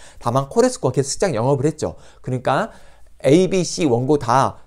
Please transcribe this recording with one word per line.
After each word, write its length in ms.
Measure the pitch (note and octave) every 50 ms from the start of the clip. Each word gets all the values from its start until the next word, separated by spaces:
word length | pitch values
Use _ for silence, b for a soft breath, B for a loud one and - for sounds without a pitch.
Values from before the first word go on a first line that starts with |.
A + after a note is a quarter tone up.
| b b b b
다만 320 | - A#2 A#2+ C3+ C#3 C#3
코레스코가 420 | - A#3 A#3+ B3+ B3+ - - C3 -
계속 160 | D3 C3 -
식당 260 | - - G#3+ F#3+ C3+
영업을 300 | G#2+ A#2 C3+ C#3+ B2 B2
했죠. 300 | D#3 D#3 - - F2 D#2 b b b b b
그러니까 520 | - B2+ B2+ B2+ B2+ - C3 D#3 G#3 A3+ b b b b b b b b - - -
A, 240 | C3+ C#3+ F3 F#3+ F3
B, 160 | F#3+ F#3 E3+
C 220 | - - F#3 F3+
원고 320 | C#3+ A#2 A#2 B2+ C3 D3+ C#3+
다 400 | B2 A#2 A#2 C3+ B2+ G2+ - - -